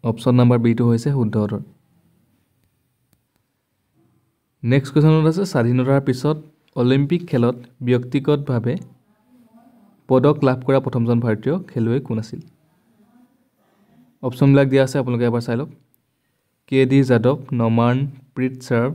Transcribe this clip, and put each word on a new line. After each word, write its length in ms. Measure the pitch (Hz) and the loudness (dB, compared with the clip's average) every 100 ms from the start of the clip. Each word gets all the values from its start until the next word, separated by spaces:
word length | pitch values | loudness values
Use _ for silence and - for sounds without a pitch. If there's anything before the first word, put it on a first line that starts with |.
| 117 | -4
অপশ্যন 240 | 117 131 123 | -2 0 4
নাম্বাৰ 180 | 120 123 | 4 4
বিটো 200 | 117 117 120 | 2 2 2
হৈছে 220 | 117 143 139 | 0 0 -2
শুদ্ধ 180 | 110 110 | -2 -2
উত্তৰ। 180 | 104 101 - _ _ _ _ _ _ _ _ _ _ _ _ _ _ _ _ _ _ _ _ _ _ _ _ _ _ _ _ _ | -4 -6 -10 _ _ _ _ _ _ _ _ _ _ _ _ _ _ _ _ _ _ _ _ _ _ _ _ _ _ _ _ _
নেক্সট 280 | 120 135 139 | 0 0 0
কুৱেশ্যনত 320 | 156 156 156 156 | 2 4 4 2
আছে, 100 | 165 196 | 0 -2
স্বাধীনতাৰ 480 | 131 117 123 127 139 135 | 0 0 0 2 0 0
পিছত 280 | 123 147 151 - _ _ - | -2 -2 -4 -8 _ _ -2
অলিম্পিক 400 | 123 135 143 175 175 | 2 2 0 -2 -2
খেলত 260 | 131 120 123 - _ 123 | 0 0 -2 -14 _ -2
ব্যক্তিগতভাৱে 880 | 123 123 143 131 147 143 120 120 165 - _ _ _ _ _ _ _ _ _ _ _ - | -2 -2 -4 -2 -2 -2 -4 -4 -6 -10 _ _ _ _ _ _ _ _ _ _ _ 0
পদক 280 | 127 143 147 139 | 2 2 2 0
লাভ 120 | 127 127 | 0 0
কৰা 120 | 135 | 0
প্ৰথমজন 340 | 131 123 117 120 | 0 -4 0 0
ভাৰতীয় 320 | 120 107 123 175 180 | 0 -2 -2 -6 -6
খেলুৱৈ 300 | 131 113 131 - | -4 -2 -2 -4
কোন 80 | 113 | -8
আছিল? 160 | 110 - - _ _ _ _ _ _ _ _ _ _ _ _ _ _ _ _ _ | -8 -14 -18 _ _ _ _ _ _ _ _ _ _ _ _ _ _ _ _ _
অপশ্যনবিলাক 440 | 131 123 139 139 139 | -10 0 4 4 4
দিয়া 120 | 135 131 | 2 0
আছে, 100 | 143 | -2
আপোনালোকে 240 | 127 120 120 | -4 -2 -2
এবাৰ 120 | 117 120 | -2 -4
চাই 100 | 117 | -6
লওক। 100 | 151 - _ _ _ _ _ _ _ _ _ | -6 -14 _ _ _ _ _ _ _ _ _
কে 100 | 131 131 | 0 4
ডি 80 | 135 131 | 4 4
যাদৱ, 260 | 120 120 147 - 123 | 4 2 -2 -4 -2
নমান 360 | 113 117 120 127 139 - _ | 0 2 2 0 -4 -8 _
প্ৰীত 200 | - 127 127 - | -6 -6 -6 -4
চাৰ্ভ 240 | 120 123 | -2 -2